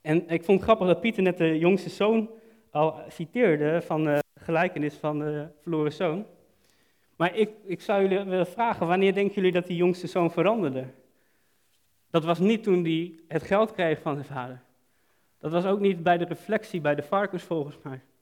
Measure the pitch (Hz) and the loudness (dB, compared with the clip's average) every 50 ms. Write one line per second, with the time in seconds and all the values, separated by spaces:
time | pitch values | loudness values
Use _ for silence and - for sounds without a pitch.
0 | _ 156 156 170 175 - 165 165 170 - 202 190 190 - 220 220 190 180 170 175 | _ 2 0 2 2 0 -4 -4 2 4 2 4 6 4 4 4 6 2 2 2
1 | - 233 226 - 190 185 175 180 170 160 160 160 165 175 196 190 190 160 - - | 2 -2 0 2 2 0 2 2 2 2 2 4 4 4 4 2 0 -6 -4 0
2 | 202 214 226 226 214 220 - - - - - _ _ _ _ 151 151 160 - - | 0 2 2 2 0 -2 -8 -18 -20 -20 -20 _ _ _ _ 0 0 0 0 -4
3 | 95 107 - - 175 156 _ 240 247 202 160 151 147 151 160 175 170 - 170 156 | -14 -16 -10 -12 -12 -8 _ 0 2 2 2 2 2 0 0 0 -2 -2 -2 -2
4 | 156 156 147 143 147 _ _ - - - 165 160 175 180 185 156 147 147 147 - | 0 2 2 0 0 _ _ -18 -6 -2 0 0 0 0 -2 -4 -6 -6 -6 -6
5 | - 151 151 147 147 151 151 147 147 156 - _ _ 175 165 156 151 151 151 156 | -6 -4 -4 -4 -4 -4 -6 -6 -8 -10 -14 _ _ -4 -2 -2 -2 -2 -2 -2
6 | 190 170 156 185 214 - - _ _ _ _ _ _ _ _ _ _ _ _ _ | -2 -2 -2 -4 -8 -12 -16 _ _ _ _ _ _ _ _ _ _ _ _ _
7 | _ _ _ _ 165 180 180 - 214 208 - - - - 175 165 - - 208 202 | _ _ _ _ -2 -2 0 0 -2 -2 -2 -16 -10 -10 -10 -10 -4 -2 0 2
8 | 196 196 190 190 202 190 185 185 180 180 - - 233 233 214 - 185 165 175 190 | 2 2 2 0 -2 -2 -2 -2 -2 -2 -2 -2 -2 -2 0 -2 0 0 2 2
9 | 196 196 190 196 202 202 196 - 190 180 175 180 175 180 185 170 175 180 175 180 | 2 2 2 2 0 0 0 2 0 2 2 2 -2 -2 -2 2 2 2 2 0
10 | - 170 - 190 175 165 165 - 165 185 226 233 185 143 127 131 131 131 - - | -4 -4 0 0 0 2 2 2 2 2 2 2 0 -2 -2 -4 -8 -10 -14 -20
11 | _ _ _ _ _ _ _ _ _ _ _ _ _ _ _ _ _ _ _ _ | _ _ _ _ _ _ _ _ _ _ _ _ _ _ _ _ _ _ _ _
12 | _ _ - 170 151 165 170 160 180 202 226 214 220 214 185 180 175 165 160 160 | _ _ -2 -2 2 2 0 2 2 2 2 0 2 2 2 2 2 0 -2 -2
13 | 170 180 - - - _ 156 160 - - 196 202 220 220 220 - 180 165 156 147 | -4 -6 -10 -18 -18 _ -6 -6 -2 0 2 2 2 0 0 -2 0 0 0 -2
14 | - 165 143 143 139 143 143 135 123 127 127 127 _ _ _ _ _ _ _ _ | -2 -6 -6 -6 -6 -10 -10 -10 -10 -12 -14 -18 _ _ _ _ _ _ _ _
15 | _ _ _ _ _ _ _ _ - 156 160 175 180 190 196 208 202 202 190 170 | _ _ _ _ _ _ _ _ -10 -2 -2 0 0 0 0 2 2 2 2 2
16 | 165 175 175 175 175 170 170 - - - 208 214 - - - 185 147 147 147 143 | 4 4 4 4 2 -2 -6 -10 -6 -4 -4 -4 -4 -4 -8 -2 0 0 0 0
17 | 143 - - 196 208 196 - 180 - - 170 160 143 143 143 - - 151 131 131 | -2 -2 0 0 0 -2 -4 -8 -6 -4 -4 -4 -4 -6 -10 -14 -14 -12 -12 -14
18 | _ _ _ _ | _ _ _ _